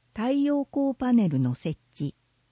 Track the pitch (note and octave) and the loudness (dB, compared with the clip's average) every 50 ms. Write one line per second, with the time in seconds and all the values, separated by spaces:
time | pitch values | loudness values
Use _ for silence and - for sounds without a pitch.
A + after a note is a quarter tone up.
0 | _ _ - - G#3+ B3 C#4 C#4+ C#4 C#4+ C#4+ C#4+ C#4 - - C#4+ C#4 C#4 C4 - | _ _ -10 -6 -2 0 0 2 2 2 0 0 -2 -4 -2 -2 -2 -2 -2 -2
1 | B3+ B3 B3 A#3 G#3 F3 C3+ C3 C3+ B2 B2 - - D#3+ D3+ - _ _ _ - | 0 2 4 4 4 4 2 0 0 0 -2 -4 -6 -8 -8 -8 _ _ _ -8
2 | D3 C#3 - _ _ _ _ _ _ _ | -8 -8 -8 _ _ _ _ _ _ _